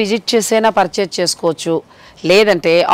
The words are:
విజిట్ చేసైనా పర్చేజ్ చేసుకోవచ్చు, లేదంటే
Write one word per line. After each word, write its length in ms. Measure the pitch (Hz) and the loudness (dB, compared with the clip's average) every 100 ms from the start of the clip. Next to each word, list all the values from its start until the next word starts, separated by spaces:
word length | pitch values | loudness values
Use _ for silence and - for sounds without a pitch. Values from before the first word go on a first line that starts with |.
విజిట్ 220 | 202 220 - | -2 -4 -2
చేసైనా 360 | 233 - 220 220 208 | -2 0 0 0 0
పర్చేజ్ 340 | 180 - 190 - | -2 -2 -6 -4
చేసుకోవచ్చు, 560 | 175 - 170 151 170 160 - - - - 165 | -4 -4 -4 -4 -4 -4 -6 -20 -20 -8 0
లేదంటే 420 | 190 214 175 165 170 175 | 2 2 0 2 2 4